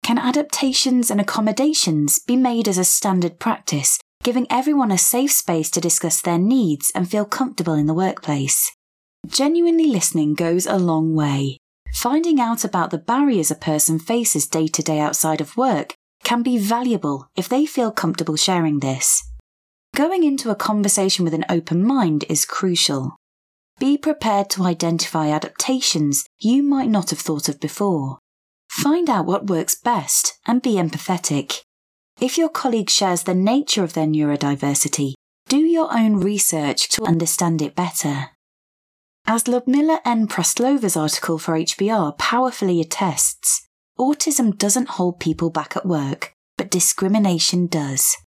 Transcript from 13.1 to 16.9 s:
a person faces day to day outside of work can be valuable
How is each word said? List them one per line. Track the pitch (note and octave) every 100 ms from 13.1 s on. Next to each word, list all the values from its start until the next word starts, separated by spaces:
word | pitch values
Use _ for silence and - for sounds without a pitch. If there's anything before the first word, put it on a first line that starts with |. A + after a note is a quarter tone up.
| B3 C#4+ A3 D#3
a | D#3
person | - D3+ D3+ D#3+
faces | - A#3 A3+ D3+ -
day | D#3+ D#3
to | -
day | D#3 D#3
outside | D3+ D3 D#3+ D#3
of | D3 -
work | B3+ F3 - - _ _ -
can | A#3+
be | A#3+ B3
valuable | G3+ A#3 B3+